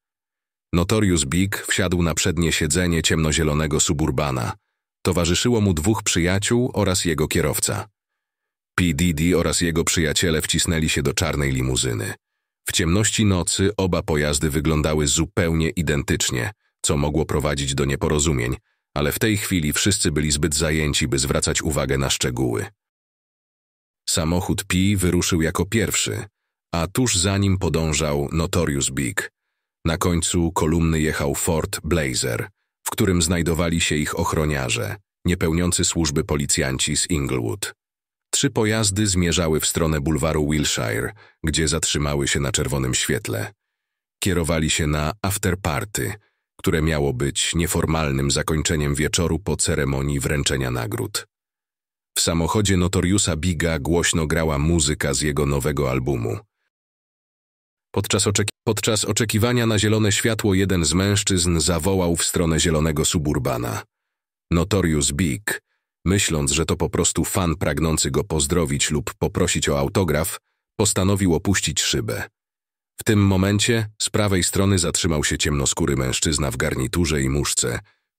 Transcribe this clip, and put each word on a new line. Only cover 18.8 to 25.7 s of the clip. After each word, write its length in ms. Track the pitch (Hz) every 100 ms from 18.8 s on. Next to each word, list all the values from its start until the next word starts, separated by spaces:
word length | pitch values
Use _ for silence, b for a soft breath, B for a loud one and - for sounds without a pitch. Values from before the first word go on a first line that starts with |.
| _
ale 180 | 71 73
w 60 | -
tej 180 | 113 101
chwili 360 | - 92 73
wszyscy 400 | - 104 - 90
byli 180 | 76 76
zbyt 240 | 73 82
zajęci, 540 | 73 80 78 73 - 65
by 100 | 67
zwracać 440 | 67 76 - 71
uwagę 360 | 82 71 65 67
na 120 | 65
szczegóły. 560 | - 65 62 62 53 - _ _ _ _ _ _ _ _ _ _ _ _ _ -
Samochód 560 | 92 80 87 - -
P 120 | - 90 98 98
wyruszył 460 | 90 87 - 85
jako 240 | 78 95
pierwszy, 580 | 92